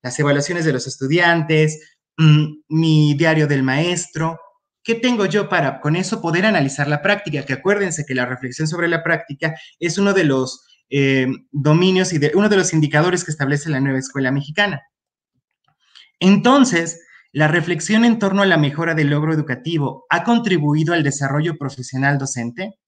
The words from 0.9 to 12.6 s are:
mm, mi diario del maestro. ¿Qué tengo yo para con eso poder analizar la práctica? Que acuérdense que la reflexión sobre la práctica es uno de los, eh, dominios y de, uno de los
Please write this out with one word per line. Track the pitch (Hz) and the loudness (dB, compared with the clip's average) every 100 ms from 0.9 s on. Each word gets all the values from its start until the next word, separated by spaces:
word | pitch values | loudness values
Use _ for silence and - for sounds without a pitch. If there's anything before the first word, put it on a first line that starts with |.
| - 135 170 170 170 156 156 156 156 - _ _ - | -8 -2 2 4 2 2 2 2 0 -18 _ _ 2
mm, | 156 151 151 151 _ | 6 6 2 -6 _
mi | 156 160 156 151 139 | 0 2 4 2 2
diario | 160 156 147 | 2 2 2
del | 143 | 0
maestro. | 131 135 175 175 - 156 165 165 - _ _ _ | 0 0 -2 -4 -8 -6 -6 -8 -20 _ _ _
¿Qué | - 226 | -4 -2
tengo | 247 233 190 | 0 0 0
yo | 208 196 | 0 0
para | 180 139 127 | 0 0 -2
con | 147 170 | -2 -2
eso | 185 214 | -2 -4
poder | 165 165 214 | -2 0 2
analizar | 190 139 - 143 | 2 0 -2 -2
la | 147 | -2
práctica? | 196 202 - 143 135 | 0 -2 -2 -8 -6
Que | |
acuérdense | 131 190 202 190 156 147 | -4 -2 -2 -2 -6 -6
que | 131 | -4
la | 123 | -4
reflexión | 127 127 127 156 | -6 -10 -8 -6
sobre | 175 170 | -4 -2
la | 165 | -2
práctica | 165 160 - 143 160 156 - _ | -2 -4 -6 -8 -8 -8 -18 _
es | 170 165 | -6 0
uno | 202 | 0
de | 190 160 | 2 2
los, | 131 127 - _ _ _ | 0 -2 -8 _ _ _
eh, | 139 135 135 127 131 _ | 0 2 2 0 -4 _
dominios | 147 143 156 185 185 185 | -2 2 4 4 2 0
y | 160 | 0
de, | 143 180 | 0 2
uno | 208 | 2
de | |
los | 202 | 2